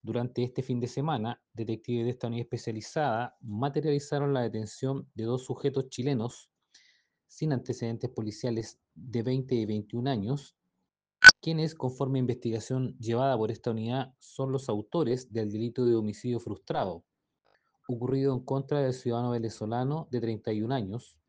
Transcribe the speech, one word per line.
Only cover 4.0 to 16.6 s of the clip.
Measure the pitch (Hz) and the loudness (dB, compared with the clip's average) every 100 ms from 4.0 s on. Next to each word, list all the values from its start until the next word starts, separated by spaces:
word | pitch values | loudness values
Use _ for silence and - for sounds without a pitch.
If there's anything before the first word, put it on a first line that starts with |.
| 143 147 143 | 0 -2 2
la | 135 | 2
detención | 117 110 107 - 131 135 131 - | 0 -2 -6 -4 -4 -4 -6 -6
de | |
dos | 113 127 | -2 -2
sujetos | - 123 143 135 131 | -2 -2 0 0 -4
chilenos | - 127 131 117 - - _ _ - - _ _ _ _ | -4 -2 0 -2 -8 -20 _ _ -20 -20 _ _ _ _
sin | - 156 | -4 0
antecedentes | 131 127 120 117 117 123 | 0 -2 -4 -4 -4 -6
policiales | - 107 104 123 113 110 - _ | -4 -6 -4 -4 -4 -6 -12 _
de | - 127 117 | -18 -6 -2
veinte | 113 131 131 120 | 0 -2 0 -2
y | 107 | 0
veintiún | 107 104 120 127 | -2 -4 -4 -2
años, | 127 101 143 - _ _ _ _ _ _ _ - - | -2 -2 -4 -6 _ _ _ _ _ _ _ 12 12
quienes, | - 160 156 | 2 0 0
conforme | - 127 127 131 135 | -2 -4 -2 0 2
a | |
investigación | 123 120 117 113 - 131 127 - | 2 0 -2 -4 -2 -2 -2 -6
llevada | 113 117 135 123 | -2 2 2 2
por | 107 | 0
esta | 113 - | -2 -2
unidad, | 110 113 127 123 _ | -2 -2 -2 -4 _
son | - - 135 | -20 -6 -4
los | 131 131 | -2 -2
autores | 107 - 170 156 127 - | -4 -2 0 2 0 -2
del | 110 107 | -4 -2
delito | 107 117 117 | -2 -4 2
de | 123 113 | 4 4
homicidio | 107 104 123 120 | 2 -4 -4 -4
frustrado, | - 101 | -4 -10